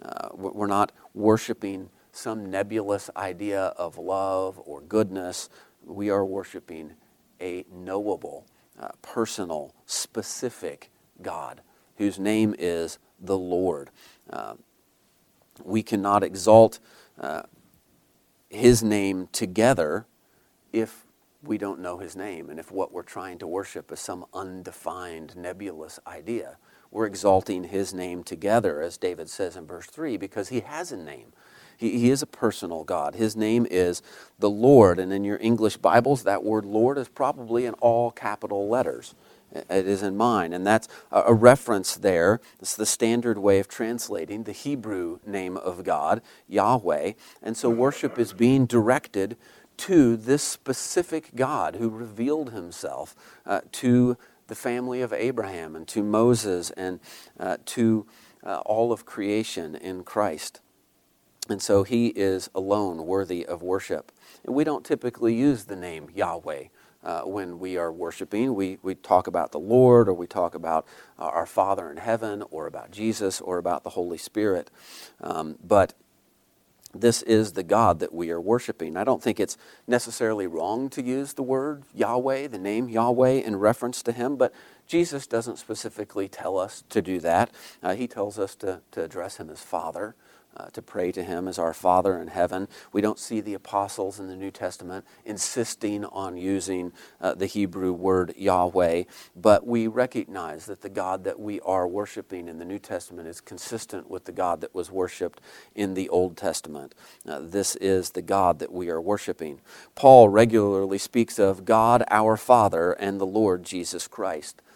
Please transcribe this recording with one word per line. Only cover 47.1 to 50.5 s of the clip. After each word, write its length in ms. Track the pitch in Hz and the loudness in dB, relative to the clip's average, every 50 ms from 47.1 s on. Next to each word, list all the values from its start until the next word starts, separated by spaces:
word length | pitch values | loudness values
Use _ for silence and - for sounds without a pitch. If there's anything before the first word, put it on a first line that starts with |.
| 107 - - - - _ | -6 -8 -14 -20 -20 _
And 140 | - 107 113 | -10 -8 -6
so 120 | - - 123 | -2 0 0
worship 480 | 117 117 127 139 139 - - 139 - 123 | 2 4 2 2 0 0 -4 -2 -2 -2
is 140 | 117 - | -2 -2
being 340 | 98 92 120 123 135 135 127 | 0 2 4 4 6 4 4
directed 720 | 113 120 117 107 113 127 147 - - - 101 95 104 117 - _ - - - _ _ _ - | 4 4 4 4 4 2 0 -2 -4 -4 -4 -4 -4 -6 -10 _ -20 -20 -20 _ _ _ -10
to 380 | - - 190 165 135 117 117 | -2 4 6 6 6 6 4
this 260 | 110 110 120 139 147 | 2 2 2 0 2
specific 920 | - - | 0 -4